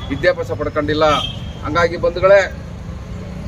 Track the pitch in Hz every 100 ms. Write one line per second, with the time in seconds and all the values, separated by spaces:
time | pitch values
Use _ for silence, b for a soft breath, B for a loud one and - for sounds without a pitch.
0 | - 139 175 170 170 151 147 151 147 151
1 | 156 139 - - - - 147 170 170 170
2 | 170 175 190 196 180 - - - - -
3 | - - - -